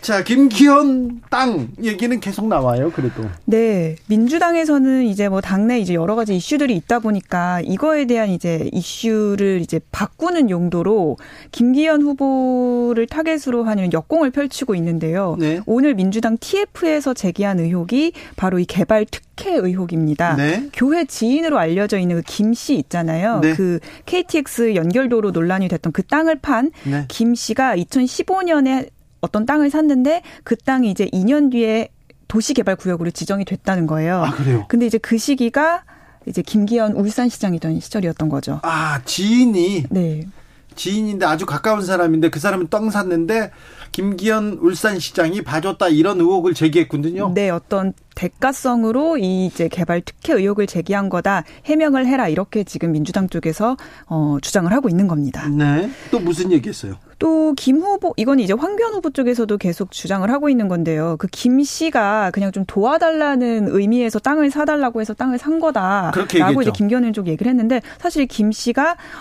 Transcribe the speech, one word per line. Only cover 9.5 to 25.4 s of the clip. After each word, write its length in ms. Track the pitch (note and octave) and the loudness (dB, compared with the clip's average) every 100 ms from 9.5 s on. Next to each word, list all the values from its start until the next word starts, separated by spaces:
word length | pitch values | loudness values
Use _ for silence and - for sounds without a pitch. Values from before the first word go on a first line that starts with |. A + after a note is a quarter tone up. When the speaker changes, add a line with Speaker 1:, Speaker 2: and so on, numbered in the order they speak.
| F#3 | 0
Speaker 2:
이제 200 | E3 D#3+ - | -2 -4 -6
바꾸는 600 | - G3+ - E4 F4 B3+ | -6 -6 -4 -2 2 2
용도로 680 | F3+ F3 F3 E3+ G#3+ E3 B2 - - - | 2 0 0 2 2 0 -2 -10 -20 -18
김기현 520 | - A#3+ C4 D#4 D4+ | 0 2 4 4 2
후보를 1040 | D4 C#4+ C#4 C4 B3+ B3+ B3 A#3+ A#3+ A#3 A#3 | 2 0 0 2 0 0 0 0 0 0 -2
타겟으로 560 | D4+ D#4+ D#4+ C#4 A#3+ | -2 -2 -2 -2 -2
하는 280 | A3+ G#3+ F#3 | 0 0 0
역공을 380 | - - D#4+ C#4+ | -2 0 0 2
펼치고 460 | C4 C#4+ - C4 F#3 | 0 -4 -4 -4 -2
있는데요. 600 | E3+ E3 D#3+ F3 F#3+ E3 | 0 -2 -2 -2 -2 0
Speaker 1:
네. 200 | D#3 E3 G#3 | -2 -2 0
Speaker 2:
오늘 280 | A3+ C#4+ A3 | 2 2 2
민주당 420 | F#3 G#3 A#3 A3+ | 0 0 0 -2
티에프에서 720 | - G4 G4+ - E4 D4+ C#4 | -2 -2 -2 -2 0 0 -2
제기한 460 | B3 F#3 F3 G3+ F#3+ | -2 -4 -2 -2 0
의혹이 540 | E3 F3+ E3+ B3 D#4+ - - - | 0 -2 0 0 0 -4 -18 -4
바로 240 | F#3+ F#3 | -2 0
이 40 | F3+ | -2
개발 380 | F3+ G3 A3 | -2 2 2
특혜 480 | G#3+ - _ - G4 E4+ | 0 -8 _ -10 -2 0
의혹입니다. 800 | F#3 F#3 F3 E3 D#3 D3 E3+ D3 | 0 -2 -2 0 0 0 0 2
Speaker 1:
네. 320 | C#3+ F3+ C#4+ | 0 -2 -4
Speaker 2:
교회 340 | - B3+ E4 D#4 | -2 2 2 -2
지인으로 520 | - A3+ C#4 E4 C4+ | -2 0 2 2 0
알려져 400 | E3 F3 G#3 G3+ | 2 0 0 0
있는 180 | F3+ E3+ | 0 0
그 60 | E3 | -4
김 260 | - G#3+ | -2 0
씨 220 | A#3 - C4+ | 0 0 -2
있잖아요. 640 | C3+ F3 E3 D#3+ G3 D#3+ | -2 -4 -2 -2 0 2
Speaker 1:
네. 140 | D#3 | 0
Speaker 2:
그 260 | D#3+ F#3+ E3+ - - - | 2 0 -2 -6 -20 -4
케이티엑스 680 | F4+ F4 D#4+ C#4 - A#3 G3 | -4 0 -2 -4 -2 0 2
연결도로 560 | D#3+ A3+ C4 A#3+ G#3 | 2 0 2 0 0
논란이 340 | F3 | 0